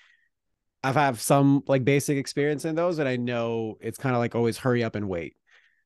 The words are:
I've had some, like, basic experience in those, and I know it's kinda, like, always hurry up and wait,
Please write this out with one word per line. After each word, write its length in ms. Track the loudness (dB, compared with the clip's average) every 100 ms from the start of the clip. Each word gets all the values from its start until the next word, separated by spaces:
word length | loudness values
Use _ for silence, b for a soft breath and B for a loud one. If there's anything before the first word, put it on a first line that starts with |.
| b b b _ _ _ _ _
I've 120 | -2 2
had 220 | 0 0
some, 460 | 2 4 6 4 2
like, 180 | 0 2
basic 320 | 0 0 -2
experience 480 | -4 -2 -2 -2 -4
in 80 |
those, 240 | -2 -2 0
and 100 | -2
I 80 | -2
know 640 | -2 -2 -2 -4 -4 -6
it's 200 | -10 -6
kinda, 180 | -2 0
like, 160 | 0
always 240 | 0 0 0
hurry 260 | 0 2
up 120 | 0 -2
and 120 | -4
wait, 300 | -4 -6 -12 b b b b